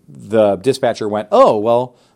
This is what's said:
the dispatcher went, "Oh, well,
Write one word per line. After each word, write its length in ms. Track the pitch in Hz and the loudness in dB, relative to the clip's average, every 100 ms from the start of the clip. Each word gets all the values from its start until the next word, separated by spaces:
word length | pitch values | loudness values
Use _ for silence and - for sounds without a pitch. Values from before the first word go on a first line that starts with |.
| _ | _
the 460 | 69 110 110 104 95 | -20 -4 2 2 0
dispatcher 520 | 117 127 123 104 107 | -2 -2 -4 -4 -6
went, 180 | 104 107 | -6 -2
"Oh, 260 | 240 247 110 | 2 2 2
well, 380 | 110 120 127 _ _ | 0 0 -2 _ _